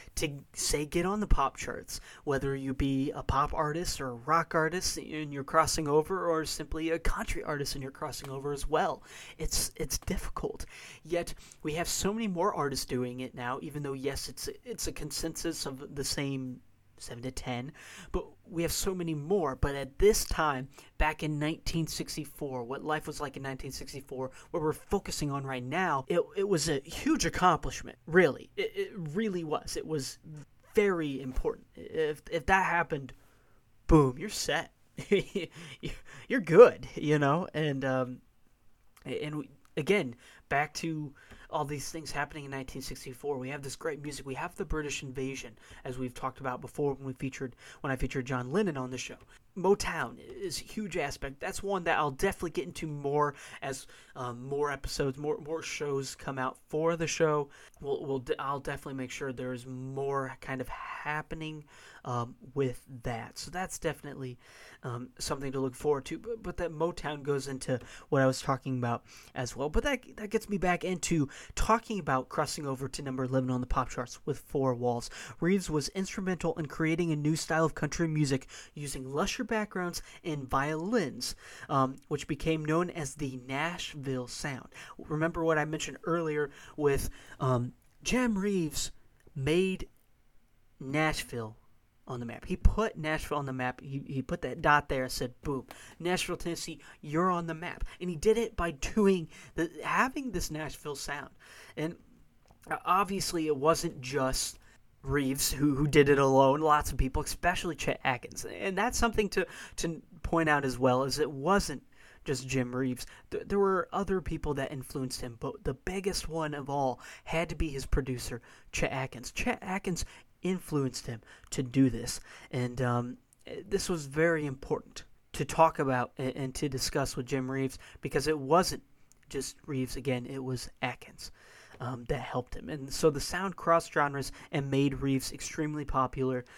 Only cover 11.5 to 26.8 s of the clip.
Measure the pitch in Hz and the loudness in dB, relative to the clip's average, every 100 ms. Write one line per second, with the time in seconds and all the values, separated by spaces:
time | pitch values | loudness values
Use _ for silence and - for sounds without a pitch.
11.5 | - 156 156 170 - 185 214 220 170 190 | -10 -4 -2 0 0 0 0 0 2 2
12.5 | 175 143 131 - 127 123 123 127 - 120 | 2 0 -2 -2 -2 -2 -4 -8 -6 -4
13.5 | 135 160 143 143 135 139 139 - 127 - | -4 -6 -6 -4 -4 -4 -4 -6 -8 -10
14.5 | - 247 233 - - 151 - 165 165 170 | -10 -10 -6 -4 -4 -6 -4 -4 -4 -4
15.5 | 160 147 131 147 143 135 - 139 135 127 | -4 -6 -8 -8 -6 -4 -2 -2 -2 -6
16.5 | 123 - _ _ - - 120 127 127 - | -8 -16 _ _ -16 -14 -10 -8 -8 -6
17.5 | 120 131 - - - - 180 - - - | -6 -6 -12 -18 -18 -6 -4 -4 -12 -8
18.5 | 165 165 - 196 185 165 151 147 202 165 | -2 0 0 0 0 -2 -2 2 2 2
19.5 | - - 139 135 - 202 214 - - 156 | 2 0 0 -4 6 6 6 2 2 2
20.5 | 131 131 - - - 151 156 156 147 151 | 2 -4 -12 -12 0 2 2 -2 0 0
21.5 | 160 - 165 156 - 160 - 147 - 143 | 0 0 0 0 -4 -6 -6 -8 -8 -6
22.5 | 127 117 135 151 151 151 143 147 143 135 | -4 -6 -4 -2 -2 -2 -6 -8 -6 -8
23.5 | 131 139 131 135 139 - 131 131 - - | -6 -8 -10 -10 -12 -10 -6 -6 -8 -6
24.5 | 170 156 139 - 202 - - 147 139 135 | 0 0 0 0 -2 0 -2 0 0 -2
25.5 | 131 123 160 185 139 - 175 - 196 196 | -4 -2 0 2 2 2 0 2 0 2
26.5 | 175 156 143 | 2 2 0